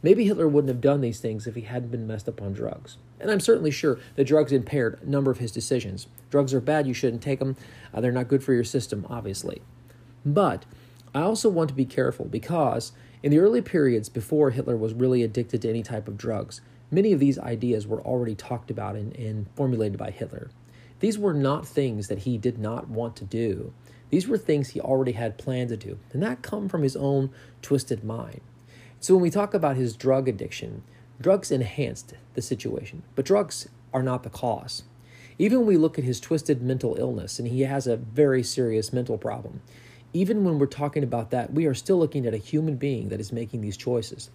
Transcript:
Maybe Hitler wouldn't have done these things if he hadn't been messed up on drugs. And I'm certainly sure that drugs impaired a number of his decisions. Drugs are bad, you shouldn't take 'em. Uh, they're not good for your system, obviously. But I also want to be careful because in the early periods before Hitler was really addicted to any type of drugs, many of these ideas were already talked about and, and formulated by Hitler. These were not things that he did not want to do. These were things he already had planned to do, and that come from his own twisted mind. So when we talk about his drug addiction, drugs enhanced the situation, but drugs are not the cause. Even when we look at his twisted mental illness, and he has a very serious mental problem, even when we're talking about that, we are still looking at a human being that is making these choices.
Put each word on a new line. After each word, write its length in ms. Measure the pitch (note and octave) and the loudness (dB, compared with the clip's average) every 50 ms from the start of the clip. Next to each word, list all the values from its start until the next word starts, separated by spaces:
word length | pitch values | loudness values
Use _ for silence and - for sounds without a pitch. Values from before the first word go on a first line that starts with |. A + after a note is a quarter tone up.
Maybe 220 | - D#3+ G3 A#3+ A3+ | 8 6 6 8 6
Hitler 240 | G3 G#3 - E3 D#3 | 2 4 4 4 4
wouldn't 200 | C#3+ D3 C#3 C3+ | 6 4 4 4
have 120 | B2 A#2+ | -2 2
done 200 | A#2 C#3 C#3+ C#3+ | 4 4 4 4
these 200 | C3 A#2 A2 - | 2 0 -2 -2
things 260 | - A#2 A2 G#2+ A2 | -4 -4 -4 -4 -6
if 80 | B2 A2 | -8 -8
he 80 | A#2+ | -8
hadn't 280 | G#2+ G#2 B2 B2 A#2+ A#2 | -10 -6 -6 -6 -6 -6
been 160 | A#2+ A#2+ A2 | -6 -6 -6
messed 220 | A2 A2 G#2+ - - | -6 -8 -6 -6 -8
up 120 | - - | -8 -6
on 120 | G2+ G2 | -8 -8
drugs. 440 | G2 - - - - - - - - - - - - - | -6 -6 -6 -6 -8 -10 -14 -20 -20 -20 -20 -20 -16 -6
And 100 | - G#3 | -2 0
I'm 100 | G#3+ G3 | 0 2
certainly 300 | - - A3+ - D#3+ D3+ | 6 4 4 6 4 0
sure 280 | C3+ - - D3+ B2 - - - - | 0 2 0 0 0 0 -6 -10 0
that 80 | - C3+ | 0 2
drugs 280 | B2 D3+ D#3 D3+ B2+ | 4 6 4 4 4
impaired 460 | C#3+ C3 A2+ - D3 C#3+ A#2+ A2 - - | 2 0 2 0 -2 0 0 0 -2 -4
a 80 | - C3+ | -6 -2
number 200 | C#3 C#3 C#3 C3+ | -2 0 2 0
of 80 | B2 - | 0 0
his 140 | B2 A2+ | -4 -6
decisions. 540 | - - - - C3+ A#2+ A2 G2 F#2+ F#2+ - - - - - - | -6 -8 -2 0 0 0 0 -4 -10 -10 -12 -16 -20 -20 -12 0
Drugs 240 | - C#3+ C#3 C3 C3+ | 2 2 2 4 0
are 60 | B2+ | 0
bad, 260 | A#2 D3 D3+ D#3 C#3+ | 2 2 2 2 2
you 80 | C3 A#2+ | 0 -2
shouldn't 280 | - - B2 A2+ A#2 | 0 0 -2 -2 -2
take 180 | - C#3+ C3+ - | -4 -4 -2 -2
'em. 160 | C3+ C3+ C3 - - - - - - - | -2 -4 -4 -6 -12 -20 -20 -20 -20 -10
Uh, 80 | - A2 | -4 0
they're 120 | A#2 B2 | 0 2
not 160 | A#2+ B2+ B2 B2 | 2 0 0 2
good 140 | C#3 C3 | 2 2
for 100 | C3+ - | 4 4
your 120 | C3 A#2+ A#2 | 2 2 2
system, 420 | A#2+ - C3+ - - - G#2 F2 - | 2 -2 -2 -2 -2 -6 -8 -6 -8
obviously. 520 | A#2+ A#2 A2 G2 G2 - - - - - - - - - - - - - - - - - - | -10 -8 -6 -8 -8 -6 -8 -8 -10 -10 -16 -20 -20 -20 -20 -20 -20 -20 -20 -20 -20 -4 -2
But 400 | C#3+ D3 G3+ G3 D3 F#2 - - - - - - - - - - - - | 2 4 4 4 4 2 -2 -8 -14 -20 -20 -20 -20 -20 -20 -20 -6 -2
I 80 | C#3 | 0
also 260 | D#3+ G3 A3+ G#3+ - A3 | 2 2 0 4 2 2
want 200 | F#3 E3 D#3+ C#3+ | 4 4 0 0
to 40 | C#3 | 0
be 100 | C3 C3 | -2 -2
careful 420 | B2+ - - B2+ B2+ B2 - - | 0 2 0 0 0 0 -4 -8
because 680 | - - A#2 - - E3+ E3 D3 A#2+ - A#2 - - - - - - - - | -6 -6 -6 -4 -2 0 2 2 2 2 -2 -4 -6 -14 -20 -20 -20 -18 -4
in 100 | - C#3+ | 2 4
the 80 | D3 D#3 | 6 8
early 200 | F#3 G#3 A#3 B3 | 6 6 4 2
periods 480 | - - - E3+ C#3+ C3 A#2+ A2 G#2+ - | 0 0 2 4 4 4 4 2 0 -2
before 420 | - A#2+ G#2+ - D#3 D3+ D3 C3+ | -8 -8 -4 0 4 4 4 4
Hitler 260 | A#2 C3 B2+ C3 A#2+ | 4 0 -2 -2 -2
was 180 | A2+ A2 A2 A2 | 0 -2 -2 0
really 280 | A#2+ B2+ B2+ B2+ B2 | 0 2 2 4 2
addicted 400 | A#2 A2 G#2 B2 A#2 - - A2+ | 2 0 0 -4 -4 -2 -4 -4
to 60 | A#2+ A#2 | -2 -2
any 140 | A2 A#2 | -2 -2
type 240 | G#2+ - A#2+ G#2+ G#2 | -4 -6 -8 -8 -8
of 100 | - G2+ | -8 -12
drugs, 440 | G#2 - A#2 A2 G2+ - - - - - - - - - - | -8 -6 -4 -4 -4 -6 -8 -12 -20 -20 -20 -20 -20 -10 0
many 220 | D3 F3+ G3+ A3 | 2 2 4 4
of 60 | F#3+ C#3 | 6 6
these 200 | C#3+ C#3 C3 C3 | 6 4 4 2
ideas 480 | - - A#2 A2 A#2+ B2 A#2 G#2+ G#2 | -2 -6 -4 -2 0 0 0 0 0
were 140 | G#2 A2 A2 | -4 -4 -4
already 340 | - A#2+ B2+ B2 B2 A2+ A2 | -2 -2 -2 -2 -2 -2 -6
talked 360 | - - - B2 A#2 - - | -8 -6 -8 -8 -8 -6 -8
about 240 | A#2 A2+ G2+ G2+ G2+ | -8 -6 -6 -6 -6
and, 200 | G#2+ G#2 G#2 - | -6 -8 -8 -8
and 300 | - A2+ A2 G#2+ A2 G2+ - - | -8 -8 -6 -6 -6 -8 -8 -4
formulated 420 | - C#3+ C3 B2 A2+ A2 G#2 G2 G2 | -2 0 0 2 0 0 -2 -2 -4
by 120 | G#2 G#2+ | -8 -10
Hitler. 380 | G2+ - - - - - - - - - - - - - - - - - | -8 -10 -10 -10 -10 -14 -14 -16 -18 -20 -20 -20 -20 -20 -20 -20 -6 0
These 180 | - A3 G#3+ G#3 | 0 0 0 2
were 160 | G3+ G3 D#3+ | 0 2 2
not 320 | C#3+ C3+ C3+ C#3+ D#3+ - | 4 2 2 2 0 -4
things 420 | - - D3 C#3 B2+ A2 G#2 G2 - | -2 -2 0 0 0 -2 -4 -4 -4
that 120 | G#2 G2+ | -6 -4
he 180 | - B2+ A#2+ G#2+ | -2 -2 -4 0
did 200 | A2 B2 A2+ A2+ | 0 -2 -2 0
not 300 | G#2+ G#2+ A#2 B2 - - | -4 -4 -4 -6 -8 -6
want 280 | A2+ A2 A#2 A#2 A2 | -6 -4 -4 -6 -8
to 80 | - G2+ | -10 -12
do. 480 | F#2+ - A2+ A#2 A2 F#2 D2+ - - - - - - - - - - | -6 -4 -2 0 -2 -2 -4 -6 -12 -14 -18 -20 -20 -20 -20 -6 0
These 180 | - F#3 F#3 B3 | 0 0 2 2
were 100 | A#3+ G#3 | -2 0
things 320 | - - D#3 D3 C3+ - | 2 2 2 2 0 -2
he 100 | - - | -6 -8
already 320 | - B2+ C3+ C3 C3 B2+ | -2 0 2 2 2 0
had 260 | A2+ A2 A#2+ A2 G2+ - | -2 -2 -4 -4 -6 -6
planned 320 | - C3+ B2+ B2+ B2 A#2+ | -6 -4 -4 -2 -2 -4
to 60 | A#2 | -6
do, 220 | A2 - - - G2+ - - | -8 -8 -12 -12 -12 -14 -8
and 100 | - C3 | -4 -4
that 200 | F#3 A#3 B3+ B3 | -2 -2 -4 -6
come 260 | - - - G#3+ G3+ F#3 | -8 -8 -6 -4 -4 -2
from 140 | - E3 | 0 0
his 140 | D3 C3+ C3+ | 0 0 0
own 340 | C#3+ C#3 C#3 C#3 C#3 C3+ C3+ - - - - - - | 0 0 2 2 2 0 -2 -6 -12 -20 -20 -20 -20
twisted 420 | - - C#3+ C3 - - A#2+ G#2+ G#2+ | -2 0 0 0 0 -2 -6 -4 -4
mind. 360 | A2 A2+ A#2 A2+ - - - - - - - - - - - - - - - | -8 -8 -8 -10 -12 -14 -16 -18 -20 -20 -20 -20 -20 -20 -20 -20 -20 -16 -10
So 140 | - - F#3 | 4 6 6
when 80 | F#3 | 6
we 80 | F3+ E3+ | 6 4
talk 240 | C#3+ G#3 G3+ G3+ - | 2 2 0 2 2
about 220 | G3 D#3+ C#3+ C3 | 2 2 2 2
his 200 | C3 B2+ A#2 G#2+ | 2 0 -2 -2
drug 320 | - - C3 C3 C3+ C3+ B2+ | 0 2 4 4 4 4 0
addiction, 540 | A2 F#2+ - - - - A#2 A2+ G#2+ G#2+ - - - - - - - - | -2 -2 -8 -10 -8 -10 -10 -10 -12 -14 -14 -18 -20 -20 -20 -20 -16 0
drugs 320 | B2 F3+ F#3+ G3+ - - | 4 4 4 4 2 -2
enhanced 640 | D3 C3 B2 G2+ - - C3+ A#2 A#2+ - - - - - - - - | -2 0 0 -2 -2 -4 -4 -4 -6 -10 -16 -18 -20 -20 -20 -10 -10
the 80 | - | -8
situation, 640 | - - - G2+ - - - - A2+ - - D#3+ - - - | -4 -4 -6 -4 -4 -6 -6 -6 -8 -10 -14 -16 -16 -6 -4
but 100 | - - | -4 2
drugs 440 | - G3 G#3 G3+ D3+ - - - - - - - - | 4 4 2 2 0 -6 -12 -12 -14 -20 -20 -16 -4
are 100 | - C3 | -2 -2
not 220 | B2+ C3 B2+ B2+ - | 0 0 -2 -4 -6
the 60 | B2 | -10
cause. 520 | - - - A#2+ A2 - - B2+ - - - - - - - - - - - - - - | -10 -4 -2 -2 -2 -2 -6 -10 -12 -12 -14 -16 -20 -20 -20 -20 -20 -20 -20 -20 -2 0
Even 200 | E3+ G#3 A#3+ C4 | 2 4 4 4
when 100 | A#3+ G#3+ | 6 6
we 80 | F#3+ | 6
look 220 | D#3+ D#3 D#3 - - | 6 4 4 2 0
at 60 | C3 | -2
his 140 | B2+ B2 - | -2 -2 -4
twisted 440 | - - E3 D3+ D3+ - D3 B2 | -2 -2 -2 -2 2 0 0 0
mental 340 | B2 B2+ C3 B2+ - A#2 - - | 2 -2 -2 0 -2 -2 -2 -2
illness, 400 | B2+ B2+ A#2+ G#2 - - - - | -2 -2 -4 -6 -8 -8 -8 -6
and 80 | A#2+ | -6
he 140 | A#2+ B2 C3 | -4 0 0
has 260 | C3+ C3+ C#3 C#3 - | 0 0 0 -2 0
a 100 | B2+ A#2 | 0 -2
very 460 | A#2 B2 A2 A2 C3+ D3+ C#3 C3 B2+ | -2 -4 -4 2 4 4 6 6 2
serious 500 | B2 - - - B2 A#2 A2 A2 G#2+ - | 0 -2 -2 0 0 2 2 0 -2 0
mental 260 | - B2+ B2 B2 A#2 G2 | -2 -4 -2 -2 -4 -4
problem, 420 | - A#2 A2 A#2 A2 A2+ A2+ - - - - - - - - - - - | -4 -6 -6 -6 -10 -12 -14 -16 -18 -18 -20 -20 -20 -20 -20 -20 -20 -6
even 300 | - E3+ F#3+ F#3 A3+ G#3+ | -2 -2 0 2 2 2
when 160 | G3 F3+ D#3+ C#3+ | 2 2 4 2
we're 80 | C#3 | 2
talking 380 | C#3 - C#3 C#3+ C#3+ - D3+ C#3+ | 0 0 -4 -4 -2 0 -2 -2
about 260 | B2 A2+ A#2 A2 G#2+ | 0 -2 -4 -2 -2
that, 220 | - B2+ - - | -2 -2 -2 0
we 140 | - D3+ E3 | 0 0 2
are 80 | D3 C3 | 2 0
still 240 | - - - F#3+ F3+ | -2 0 2 4 4
looking 280 | D#3+ - - C#3+ B2 | 4 2 0 -2 -2
at 80 | A#2 - | 0 -2
a 40 | G#2+ | -4
human 360 | - - - D3+ D#3+ D#3+ C#3+ | -6 -2 -2 -2 0 0 -2
being 340 | B2 C#3 C#3+ C3 A2 G#2+ G2 | -2 -2 -2 -2 -2 -4 -6
that 100 | G2 G2+ | -6 -6
is 100 | G#2+ - | -6 -6
making 300 | B2 A#2 A#2 G#2+ - A#2 | -6 -6 -6 -6 -6 -6
these 160 | G#2+ G#2 G2 | -6 -6 -8
choices. 540 | - - B2+ B2 A#2 G#2+ - - - - - | -6 -4 -2 -2 -2 -2 -4 -12 -14 -16 -18